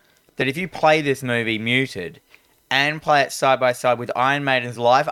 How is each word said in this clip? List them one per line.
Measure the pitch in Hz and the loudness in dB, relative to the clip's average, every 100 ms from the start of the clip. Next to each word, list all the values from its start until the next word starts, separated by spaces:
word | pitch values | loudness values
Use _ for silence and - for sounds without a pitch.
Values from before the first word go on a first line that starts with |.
| _ _ _ - | _ _ _ -6
that | 131 | -4
if | 139 | -4
you | - | -8
play | - 156 156 | 0 2 4
this | 143 131 | 2 -2
movie | 127 120 110 110 | -2 -2 -2 -2
muted | 113 127 135 98 85 - _ _ _ _ - | 0 0 -2 -6 -12 -12 _ _ _ _ -2
and | 131 147 156 | 0 0 -2
play | - 147 | 2 2
it | 135 | 2
side | - 135 127 | 0 2 2
by | 127 | 2
side | 123 127 120 | 0 0 -2
with | 120 - | -2 -2
Iron | 131 143 | 0 0
Maiden's | 139 131 120 113 | 0 -2 -2 0
Live | 120 131 151 | 4 4 2